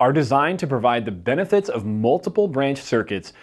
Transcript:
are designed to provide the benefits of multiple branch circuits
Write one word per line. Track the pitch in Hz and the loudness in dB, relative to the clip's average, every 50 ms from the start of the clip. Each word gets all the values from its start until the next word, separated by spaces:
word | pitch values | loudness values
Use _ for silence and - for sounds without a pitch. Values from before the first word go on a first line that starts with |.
are | 123 131 | 2 4
designed | 143 160 143 113 139 139 147 165 185 180 | 4 2 2 2 2 2 2 2 0 -2
to | 180 | -4
provide | 139 139 117 110 123 120 120 107 | -2 -2 0 2 2 2 0 -2
the | 107 | -4
benefits | 98 87 87 120 135 165 190 180 208 202 196 - | -8 -6 -2 -2 0 0 0 2 2 2 2 0
of | - 117 98 | -4 -4 -4
multiple | 107 107 107 110 120 147 175 - 180 - 214 202 185 | -4 -2 0 2 2 2 0 -2 -2 -2 0 0 0
branch | 131 131 139 139 139 135 | 0 0 0 0 -2 -4
circuits | - - - 113 104 - 104 92 - - - - | -4 -2 -2 0 0 -2 -4 -8 -8 -10 -20 -20